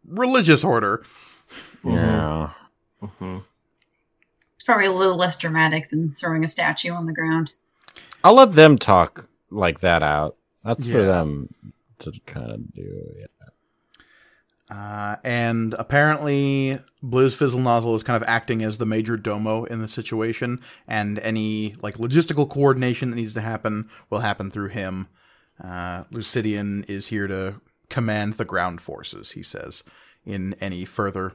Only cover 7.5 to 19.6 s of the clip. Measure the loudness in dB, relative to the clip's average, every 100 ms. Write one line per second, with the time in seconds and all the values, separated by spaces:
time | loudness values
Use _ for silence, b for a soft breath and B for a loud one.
7.5 | -8 _ _ -20 -20 B B 8 10 10
8.5 | 12 10 10 6 6 4 -2 -20 _ -12
9.5 | -2 0 2 4 4 4 0 -2 -6 _
10.5 | _ -6 -4 0 2 4 2 0 -4 -10
11.5 | -14 -20 -20 _ _ -16 -16 -14 -14 -12
12.5 | -12 -14 -14 -14 -14 -14 -18 -20 _ _
13.5 | _ _ _ _ b b b b b b
14.5 | _ -18 -16 -12 -8 -8 -6 -4 -2 0
15.5 | 0 -2 -4 0 2 4 2 0 0 0
16.5 | 0 -2 -4 -10 -14 -2 4 4 4 0
17.5 | 2 2 2 2 -2 0 -2 0 -2 0
18.5 | -4 -2 -4 -2 -2 -2 -4 -4 -4 -2
19.5 | -4